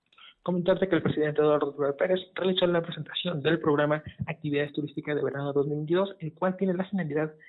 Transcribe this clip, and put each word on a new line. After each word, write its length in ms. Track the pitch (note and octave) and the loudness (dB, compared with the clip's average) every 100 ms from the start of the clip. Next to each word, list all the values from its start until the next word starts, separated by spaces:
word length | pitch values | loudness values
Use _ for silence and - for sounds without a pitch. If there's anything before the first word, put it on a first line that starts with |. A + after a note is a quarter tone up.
| _ - - - | _ -20 -20 -10
Comentarte 480 | - F3+ F3 F#3 F#3+ | -4 0 2 2 2
que 60 | F3+ | 2
el 60 | |
presidente 380 | - - D3+ D3 | 2 0 0 2
Eduardo 320 | D3+ D3 C#3+ | 4 4 2
Rivera 240 | C#3+ C#3+ C#3 | 0 -2 0
Pérez 240 | F#3 F#3 - | 2 0 -2
realizó 320 | - F3+ F#3 F3+ | -4 0 2 2
la 160 | E3+ | 2
presentación 580 | E3+ - D3 - F3+ D#3+ | -2 -6 -8 -6 -4 -2
del 200 | C#3 E3 | 0 2
programa 420 | D#3+ D3 D3 D3+ - - - | 2 2 4 0 -2 -8 -8
Actividades 480 | D#3+ D3+ C#3+ C#3+ | -6 -4 -2 -2
Turísticas 420 | - D3 - D3+ D3 | -4 -6 -6 -4 -2
de 80 | |
Verano 300 | C3+ C3+ C#3+ | -2 -2 -2
dos 120 | C#3+ C#3+ | 0 0
mil 100 | D3 | -2
veintidós, 380 | D3+ F3 G3 G3 | 0 0 0 -4
el 140 | D#3 | -10
cual 200 | - F#3 F#3 | -4 -2 0
tiene 160 | F#3+ | 0
la 100 | F3+ | 0
finalidad 480 | F#3 G3 D#3+ D3+ D#3 - | -2 -2 -2 -2 -2 -6